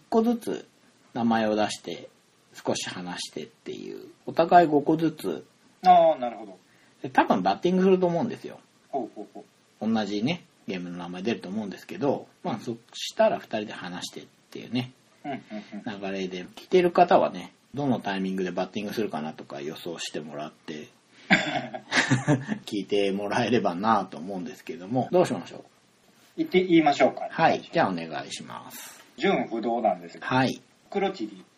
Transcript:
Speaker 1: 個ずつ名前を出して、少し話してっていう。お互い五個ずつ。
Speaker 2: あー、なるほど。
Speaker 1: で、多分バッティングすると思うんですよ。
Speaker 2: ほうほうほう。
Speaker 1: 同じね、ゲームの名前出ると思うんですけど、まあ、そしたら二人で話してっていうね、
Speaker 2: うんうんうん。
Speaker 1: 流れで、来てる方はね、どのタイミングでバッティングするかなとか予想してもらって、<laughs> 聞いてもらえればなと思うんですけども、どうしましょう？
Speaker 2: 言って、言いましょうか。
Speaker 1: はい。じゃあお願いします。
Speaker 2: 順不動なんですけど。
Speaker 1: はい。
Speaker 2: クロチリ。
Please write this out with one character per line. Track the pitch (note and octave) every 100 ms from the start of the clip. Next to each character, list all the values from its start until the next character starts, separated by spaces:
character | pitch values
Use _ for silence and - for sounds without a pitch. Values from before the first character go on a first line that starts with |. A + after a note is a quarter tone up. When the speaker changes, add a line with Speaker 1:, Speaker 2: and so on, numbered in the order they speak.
| -
Speaker 1:
個 | A3+
ず | A3+ A3+
つ | - E2 - _ _ _ _
名 | B2
前 | A#2 A2+ A2
を | G#2+
出 | G#2
し | -
て、 | - D#2+ - _ _ _ _
少 | - -
し | - -
話 | F#2 F2+ F2 -
し |
て | D#2
っ | D2+
て | _ -
い | A#1+ F#2+
う。 | G2 - - -
お |
互 | C3 E3+ F3+
い | D#3+
五 | D3
個 | D3 D#3+
ず | D#3+
つ。 | D#3+ - - - _ _ _
Speaker 2:
あ | F#3 F3 E3 C#3+
ー、 |
な | A#2+
る | A2
ほ | G#2
ど。 | - _ _ _ _
Speaker 1:
で、 | C3+
多 | C#4+
分 | - A2
バ | F#2
ッ | G2
テ | F3
ィ |
ン | F#3
グ |
す | F#3+
る | F#3
と | F3+
思 | E3+
う |
ん | C3
で | B2+
す | -
よ。 | - _ _ -
Speaker 2:
ほ | -
う | -
ほ | A2
う | G2+
ほ | - - _ _ -
う。 | A2
Speaker 1:
同 | A2+ G2+
じ | G#2
ね、 | B2 F3 - _ -
ゲ | F#2
ー |
ム | F2+
の | F2+
名 | F2
前 | F2+
出 | G#2
る | G#2+
と | F2+
思 | G#2+
う | G2+
ん |
で | -
す | -
け | F2+
ど、 | C#3 - - _
ま | F3+
あ、 | A2
そ | B2 A2+ _
し | - -
た | - A3
ら | -
二 | - A2
人 | G#2
で |
話 | - F2+ F2 -
し |
て | -
っ | - _ _
て | -
い | -
う |
ね、 | B2 B2+ _ _ _
Speaker 2:
う | -
ん |
う |
ん | - - G#2+ - G#2 A2+
う | G2+
ん。 |
Speaker 1:
流 | G2+
れ | F#3+ F#3
で、 | F3+ F3+
来 | - -
て | F#3
る | F3
方 | F3+ F3 E3+
は | D#2
ね、 | F3+ - _ _
ど | C3+ C#3+
の | G#2+
タ | G#2 F#2+
イ |
ミ | F#2+
ン | F#2+
グ |
で | F2+
バ | F2+
ッ | F#2
テ | G#2+
ィ |
ン | G2+
グ |
す | A2+
る | G#2
か | D#2
な | D#2
と | -
か | - C#2+
予 | D2 D#2+
想 | F2 D#2+
し | -
て | D#2
も | D2+ C#2+
ら | D#2
っ |
て、 | _ - D2+ D2+ _ _ - -
<laughs> | - - C#3 - - - - - C3 - C3+ - G#3
聞 | - G#2
い | F#2+
て | G2+ G2
も | G2 G#2
ら | G2+
え | G#2+
れ | A#2+
ば | G2
な | E2+ A2 A2 -
と | -
思 | F#2+ G2+
う |
ん |
で | -
す | -
け | - B3
ど | -
も、 | B2+ -
ど | F3
う | E3
し |
ま | G2+ -
し |
ょ | -
う？ | - _ _ _ _ _ _ -
Speaker 2:
言 | D#3+
っ |
て、 | F#3
言 | F#3 E3
い |
ま | D3+
し | -
ょ | -
う |
か。 | - E3
Speaker 1:
は | D#3+ D#3+
い。 | - -
じ | E3+
ゃ | A2
あ |
お |
願 | E2+ E2 C#2+ -
い |
し | -
ま | A1+ A#1 -
す。 | - - - - -
Speaker 2:
順 | F#3+ D#3 A#2+
不 | A2+
動 | A#2 A#2
な | G#2+
ん | F2
で | E2+
す |
け | -
ど。 | -
Speaker 1:
は | C3 B2+
い。 | - _ _ _
Speaker 2:
ク | G3+
ロ | G3
チ | F#3 G#2+
リ。 | C3+ -